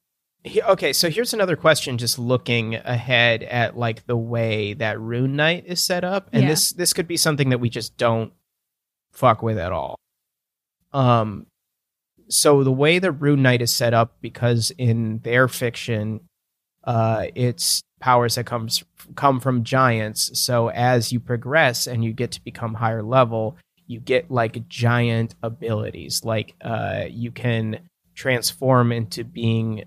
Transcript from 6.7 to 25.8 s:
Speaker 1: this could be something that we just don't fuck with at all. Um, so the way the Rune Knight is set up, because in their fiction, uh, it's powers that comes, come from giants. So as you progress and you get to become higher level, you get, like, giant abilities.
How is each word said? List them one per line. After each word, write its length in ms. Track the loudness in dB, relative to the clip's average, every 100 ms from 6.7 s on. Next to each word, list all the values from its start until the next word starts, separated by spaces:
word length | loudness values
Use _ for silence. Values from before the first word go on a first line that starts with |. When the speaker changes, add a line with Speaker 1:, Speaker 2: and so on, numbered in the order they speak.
Speaker 1:
this 200 | 0 -2
could 140 | -2 -2
be 80 | 0
something 320 | 0 2 2
that 80 | 2
we 100 | 0
just 280 | -4 -10 0
don't 340 | 2 2 -2 _ _ _ _ _ _ _ _
fuck 300 | 2 2 4
with 160 | 0 -2
at 140 | -2
all. 240 | -4 -6 -10 _ _ _ _ _ _ _ _ _
Um, 520 | 0 4 4 2 -8 -16 _ _ _ _ _ _ _ _
so 360 | 2 6 6
the 80 | 4
way 260 | 4 4 4
the 140 | 2
Rune 300 | 0 2 4
Knight 180 | 4 4
is 100 | 0
set 200 | 0 2
up, 240 | 4 2 _
because 500 | -14 -2 0 2 0 -2
in 400 | 0 2 0 -4
their 280 | 0 4 4
fiction, 720 | 2 -6 -6 -4 -4 -4 -8 -12 _ _ _ _ _
uh, 420 | -2 0 2 0 -2
it's 480 | -2 -2 0 -2 -2 -4 _
powers 340 | 2 4 4 -2
that 100 | -4
comes, 380 | -6 -4 -6 -6 _ -20 0
come 240 | 2 2
from 240 | 2 0
giants. 720 | 0 2 2 2 -4 -4 -4 -4
So 300 | 0 0 0
as 440 | 0 2 2 0
you 60 | -4
progress 680 | -4 -6 0 2 2 0 -4
and 180 | -2
you 80 | -2
get 180 | -2 -6
to 120 | -8
become 300 | -14 -10 -8
higher 280 | -4 -2 -2
level, 540 | 0 2 4 2 -4 -6 _ _ -14
you 100 | -14
get, 300 | 0 0 0
like, 380 | -2 -2 -4 -12
giant 640 | -2 0 2 2 0 -2 -6
abilities. 840 | -10 -8 -4 -4